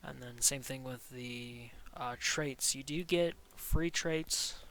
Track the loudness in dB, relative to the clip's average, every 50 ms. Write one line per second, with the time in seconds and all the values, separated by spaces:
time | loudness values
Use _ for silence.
0 | -8 -8 -8 -8 -10 -12 -4 2 2 2 2 2 -4 -6 -6 -6 -6 -6 -8 -8
1 | -10 -12 -10 -8 -6 -6 -6 -6 -8 -8 -10 -12 -14 -14 -14 -14 -16 -12 -8 -6
2 | -4 -4 -4 0 2 2 4 4 2 0 0 2 2 2 2 2 -2 -2 -2 -2
3 | 2 4 6 6 6 4 2 -2 -12 -18 -14 -10 0 4 4 6 6 4 2 2
4 | 2 2 2 2 2 2 0 0 0 0 -2 -6 -12 -14